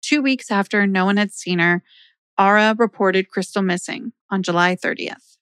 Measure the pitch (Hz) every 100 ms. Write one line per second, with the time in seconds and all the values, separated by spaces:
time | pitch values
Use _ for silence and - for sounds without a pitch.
0 | - 302 277 262 - 202 196 214 202 190
1 | 185 202 202 - - 180 170 175 _ _
2 | _ _ _ - 196 208 214 220 233 -
3 | 196 185 190 - 185 208 190 180 - -
4 | 233 - _ 196 185 170 175 180 185 180
5 | - - _ _